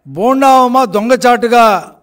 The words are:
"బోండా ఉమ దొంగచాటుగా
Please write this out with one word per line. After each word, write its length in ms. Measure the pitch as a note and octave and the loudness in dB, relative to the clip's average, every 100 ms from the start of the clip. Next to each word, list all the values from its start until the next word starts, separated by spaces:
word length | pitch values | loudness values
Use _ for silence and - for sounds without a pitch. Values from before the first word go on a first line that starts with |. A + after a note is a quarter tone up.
| C#3 | -16
"బోండా 560 | C#3+ A#3 C4+ C4+ C4 | -6 -2 0 2 2
ఉమ 220 | B3 B3+ | 2 -2
దొంగచాటుగా 1120 | B3 G3+ A#3 B3+ B3 A#3+ A#3+ A#3+ A3+ F#3 - _ | -2 -4 -2 0 0 0 0 2 2 0 -6 _